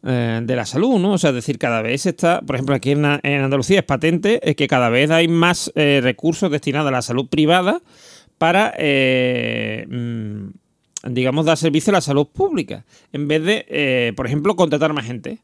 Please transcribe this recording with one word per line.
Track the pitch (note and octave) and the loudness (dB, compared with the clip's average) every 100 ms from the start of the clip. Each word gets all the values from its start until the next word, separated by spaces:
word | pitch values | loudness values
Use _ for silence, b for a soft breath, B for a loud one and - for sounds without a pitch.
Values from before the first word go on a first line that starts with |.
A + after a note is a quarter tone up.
eh, | - B2 A#2 A2+ | -2 -2 -2 -4
de | A#2 B2 | -2 -4
la | A2 | -2
salud, | C#3 A3+ A#3+ | -2 0 2
¿no? | F3+ | 2
O | F#3+ | 2
sea, | D#3+ | 0
es | B2+ | 0
decir, | A#2 C3+ | -4 -4
cada | A#2+ A2+ | -2 -2
vez | A2 C3+ F#3+ | -2 -2 -4
está, | - E3+ F3 | 0 0 0
por | - B2+ | -2 -4
ejemplo, | C3+ | 0
aquí | C#3 C#3 | -2 0
en, | C#3+ | 2
en | D3 C#3+ C#3 C#3+ | 2 0 0 0
Andalucía | C3+ C#3 B2+ G3 | 0 0 2 0
es | |
patente, | - C3+ D#3+ E3 G3 A#3 | 2 0 0 0 0 0
es | - D3 | 0 0
que | C#3+ | 2
cada | C3 A#2+ | 2 4
vez | A#2+ D3 | 2 4
hay | E3 E3 | 4 4
más, | E3 E3+ F3+ - | 4 2 2 -4
eh, | - D3 D3 | 0 2 4
recursos | B2+ B2 D#3 D#3+ F#3+ | 2 0 -2 0 0
destinados | C#3+ - C#3 D3 | -2 -2 -2 0
a | |
la | B2+ | -2
salud | A#2 B2 C3+ | -2 -4 -2
privada | D3+ D3+ F3+ F3+ E4 _ B B B B _ | 2 4 4 2 -2 _ B B B B _
para, | E3 F3+ G#3+ - | 2 2 0 0
eh, | D3+ C#3 C3 C3 B2+ B2 A#2 A#2 A2 A2 - | 0 2 2 2 0 -2 -4 -4 -6 -8 -8
mm, | B2 A#2+ A#2 G#2+ G#2 G2 - _ _ _ - - | -8 -6 -6 -8 -10 -12 -16 _ _ _ -14 -6
digamos, | B2 B2+ C#3 | -2 0 0
dar | D#3 D#3+ | 0 0
servicio | D#3+ D3+ D3+ | 2 0 2
a | |
la | G3+ | 0
salud | D3+ C#3 D3 | 2 0 0
pública, | - G4 C#4+ B2+ G2+ - b b | -2 -2 -2 -6 -10 -16 b b
en | C#3 C#3+ | -8 -2
vez | D#3 | 0
de, | D#3+ G#3+ - | 0 -2 -2
eh, | D3 C#3+ B2+ A#2+ G2+ | -2 0 0 0 -2
por | B2 | -4
ejemplo, | C#3+ E3 F#3 | -2 0 2
contratar | F3 D3+ D#3 | 2 4 2
más | D3+ A#2 | 0 -6
gente. | B2 - A3+ | -10 -10 -14